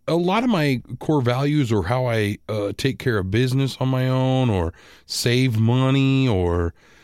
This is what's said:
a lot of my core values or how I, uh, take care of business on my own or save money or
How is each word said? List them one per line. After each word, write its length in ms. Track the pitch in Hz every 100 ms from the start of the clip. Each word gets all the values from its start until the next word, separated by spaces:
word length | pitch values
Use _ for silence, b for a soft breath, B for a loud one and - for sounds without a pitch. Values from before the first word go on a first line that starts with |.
| -
a 80 |
lot 300 | 165 175 202
of 60 | 247
my 320 | 202 147 127 - 123
core 220 | - 151
values 500 | 120 123 143 151 127
or 120 | 110
how 220 | 87 127 127
I, 320 | 113 104 101 -
uh, 260 | 107 101 -
take 240 | 139 -
care 180 | 135 110
of 140 | 92
business 440 | 107 127 131 135 -
on 80 | 131
my 200 | 131 131
own 420 | 131 131 131 127
or 220 | 98 85 - B B B
save 520 | - 127 123 131 110
money 720 | 113 123 131 135 135 135 131
or 460 | 98 87 85 85 - b b